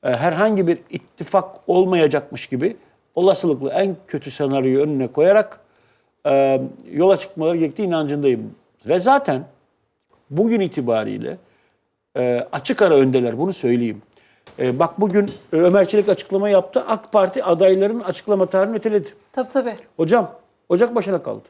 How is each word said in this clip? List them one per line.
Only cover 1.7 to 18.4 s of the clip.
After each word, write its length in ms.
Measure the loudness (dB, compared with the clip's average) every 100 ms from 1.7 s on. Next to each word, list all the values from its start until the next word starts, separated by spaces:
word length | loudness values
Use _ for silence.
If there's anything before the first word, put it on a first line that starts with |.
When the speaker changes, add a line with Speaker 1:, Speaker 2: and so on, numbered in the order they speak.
| 2 2 4 2 2 -4 -16 -8
Speaker 1:
gibi 300 | -4 -4 -4 _ _ _ 0
olasılıklı 540 | 2 2 0 -2 -2
en 260 | -2 -2 -4 -8
kötü 240 | -10 -10
senaryoyu 480 | -4 -2 0 2 2
önüne 280 | 0 -2 -4
koyarak, 520 | 2 4 4 2 -8 _ _ _ _ _ _ 0
e, 340 | 2 2 0 -4 -12 -12
yola 260 | 0 2 2
çıkmaları 400 | -2 -4 -2 0
gerektiği 260 | -2 -2
inancındayım. 680 | -4 -2 -2 0 0 0 -6 -16 _ _ -2
Ve 140 | 0
zaten 460 | 2 2 2 -4 -6 _ _ _ _ _ _ _ _
bugün 300 | -2 0 2
itibariyle, 760 | -2 -4 -2 -2 -2 -8 -10 -12 _ _ _ _ _ _ _ -4
e, 300 | -2 -2 -4
açık 300 | -8 -6 0
ara 140 | 4 4
öndeler, 420 | 4 2 0 -2
bunu 160 | -6
söyleyeyim. 480 | -4 -2 0 -2 -6 _ _ _ _ -20 -6
E, 200 | -4 0
bak 220 | -2 0
bugün, 240 | 0 0 -2 -6 _
e, 20 | 2
Ömer 300 | 4 4 2
Çelik 220 | 2 2
açıklama 400 | -2 -2 -4 2
yaptı. 340 | 2 2 -4 -2
ak 240 | -6 0
Parti 320 | 0 0 -2
adayların 560 | -2 4 4 4 2 -2
açıklama 460 | -6 -8 -2 0